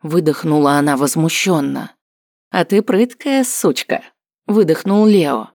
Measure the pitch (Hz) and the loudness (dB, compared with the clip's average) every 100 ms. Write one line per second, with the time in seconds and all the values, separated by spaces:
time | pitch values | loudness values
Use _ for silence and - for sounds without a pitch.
0 | 156 165 156 143 160 151 143 143 147 135 | -2 -2 0 -2 0 2 2 2 0 0
1 | 139 160 160 - 196 165 139 139 - _ | -2 0 -2 -2 0 0 -2 -6 -10 _
2 | _ _ _ _ _ 185 170 202 214 185 | _ _ _ _ _ -4 0 0 2 0
3 | 247 - 285 269 254 - 196 - - - | 0 -2 -2 -2 -2 -2 -2 -2 -4 -8
4 | - _ _ _ - 214 170 160 190 202 | -8 _ _ _ -2 2 2 0 0 2
5 | 214 202 151 120 110 | 4 4 2 -4 -8